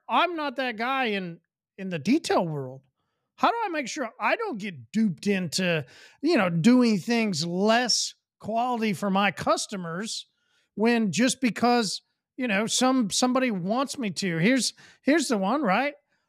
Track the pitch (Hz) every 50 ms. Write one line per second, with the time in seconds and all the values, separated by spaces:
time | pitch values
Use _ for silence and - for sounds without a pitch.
0 | _ - 220 269 339 349 349 311 302 285 240 277 262 247 226 208 233 254 269 269
1 | 254 226 208 196 190 175 165 - _ _ _ _ _ _ _ - 190 190 175 160
2 | 131 202 269 330 - - 392 262 185 160 151 143 131 127 131 135 _ _ _ _
3 | _ _ _ _ _ _ _ - 262 330 453 466 453 392 330 302 269 196 - 302
4 | 247 220 - - 208 240 320 427 466 - 254 196 202 208 170 127 113 - - 214
5 | 226 208 151 - - 202 202 190 180 143 - - 185 175 165 156 135 - - -
6 | - - _ - - 320 349 233 190 180 170 165 151 233 254 254 247 233 214 180
7 | - 226 240 233 220 208 180 139 165 170 175 185 202 214 226 240 254 220 - -
8 | - - - _ _ _ _ _ - 202 220 226 247 254 247 226 226 214 190 -
9 | 202 202 185 196 208 196 - - - 269 330 320 - - 220 190 175 165 165 180
10 | 220 214 - - - _ _ _ _ _ _ _ _ _ - 202 214 233 240 233
11 | 226 196 139 170 247 262 - - 262 240 - - 233 240 240 240 226 175 - -
12 | _ _ _ _ _ _ - - 254 240 196 196 226 208 - - 247 262 262 262
13 | 226 175 - - 254 254 247 262 262 247 208 185 165 190 220 254 285 269 - 294
14 | 233 202 147 - 196 185 165 160 165 226 269 262 - - - - - - - _
15 | - 254 294 339 262 - 240 202 190 196 247 311 285 190 185 226 269 285 294 -
16 | _ _ _ _ _